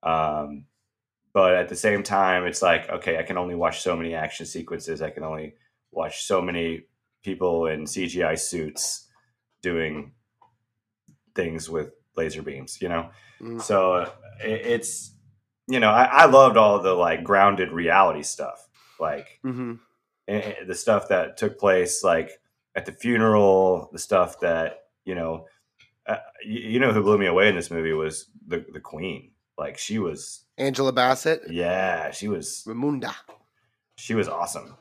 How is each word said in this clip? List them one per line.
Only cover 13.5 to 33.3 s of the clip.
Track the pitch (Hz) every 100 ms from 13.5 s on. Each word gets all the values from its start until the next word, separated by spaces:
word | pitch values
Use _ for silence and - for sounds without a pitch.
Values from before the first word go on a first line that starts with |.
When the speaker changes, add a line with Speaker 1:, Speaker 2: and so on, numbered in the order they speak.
| 117
Speaker 1:
So, | - 101 92
uh, | 90 85 - - -
it, | 110 110 120
it's, | 117 - - - _ _ _ _ _ -
you | 131
know, | 110
I, | 107
I | 123 135 135
loved | 135 135 110
all | 107 101
the, | 92
like, | 90 85 82
grounded | 82 98 101 98 87
reality | 82 82 87 95 76
stuff, | 73 - 67 - _ _ _ _
like, | 80 71 - _
Speaker 2:
Mm-hmm. | 131 123 123 117 _ _ _ _ -
Speaker 1:
eh, | 104
eh, | 104 98 90
the |
stuff | 92 - 104 -
that | 95 80 -
took | 104 -
place, | 101 92 87 -
like, | 95 85 76 - _ _ _
at | - 87
the |
funeral, | - 120 117 110 107 101 95 95 90 -
the | 85
stuff | - 98 87 -
that, | 90 82 82 - _ _
you | -
know, | 90 82 82 - _ _ _ _ _ -
uh, | 110 - -
y-, | 107 113
you | 110 117
know | 131
who | 110
blew | 101 104
me | 95
away | 87 104
in |
this | 92 82
movie | 85 80
was | 78 78 78 - - -
the, | 87 -
the | 76
Queen. | - 78 92 73 67 _ _ -
Like, | 73 -
she | - 110
was | 92 73 - - _ -
Speaker 2:
Angela | 135 131 135
Bassett? | 127 127 131 160 160 -
Speaker 1:
Yeah, | 85 87 92 95 85 78
she | - 104
was | 95 - - -
Speaker 2:
Ramunda. | 113 143 143 117 - _